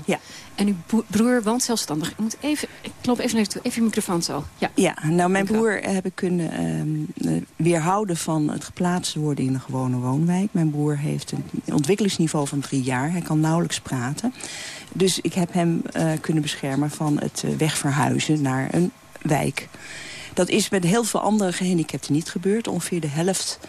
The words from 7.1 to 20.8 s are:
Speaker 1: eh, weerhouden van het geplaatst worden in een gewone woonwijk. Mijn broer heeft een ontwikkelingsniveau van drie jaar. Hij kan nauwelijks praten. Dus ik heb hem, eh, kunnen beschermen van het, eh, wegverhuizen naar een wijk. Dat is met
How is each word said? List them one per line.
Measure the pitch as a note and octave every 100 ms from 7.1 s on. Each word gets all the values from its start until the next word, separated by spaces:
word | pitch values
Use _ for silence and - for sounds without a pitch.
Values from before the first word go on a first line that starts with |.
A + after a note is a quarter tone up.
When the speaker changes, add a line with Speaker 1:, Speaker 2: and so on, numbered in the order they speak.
| - E2+
Speaker 1:
eh, | E3 - -
weerhouden | E3 E3+ E3 G3+ G3+ E3
van | - D#3 D3+
het | D3
geplaatst | - - F3 F3 -
worden | D#3 D3+ C#3
in | C3
een | C3
gewone | B2+ C3 B2+ B2+
woonwijk. | B2+ C#3 E3+ F3+ G#3
Mijn | E3+ D#3+
broer | D3 D3 D3
heeft | D3 C#3+ -
een | - - - -
ontwikkelingsniveau | D#3 C#3 G#3 G3+ - D#3+ D#3 C#3
van | C#3+
drie | - C#3
jaar. | B2+ B2+ D3+
Hij | F3
kan | D#3+ D#3
nauwelijks | D#3 E3+ E3 -
praten. | - C3 B2 D3+ A#3+ - - - - - -
Dus | E3 F#3 -
ik | E3+
heb | F#3 F3
hem, | F3+ E3+ E3 -
eh, | - D#3+ D#3
kunnen | - D#3+
beschermen | D3+ - C#3 C3+ D3
van | - D3+ D3
het, | D3 -
eh, | D3 C#3+
wegverhuizen | D3+ - C#3+ C#3 B2+ C3 - D#3
naar | C3+ C3 -
een | E3+ F3+ - - -
wijk. | D3+ D3 C#3+ - - - - - - - -
Dat | - F3+
is | A3 -
met | G3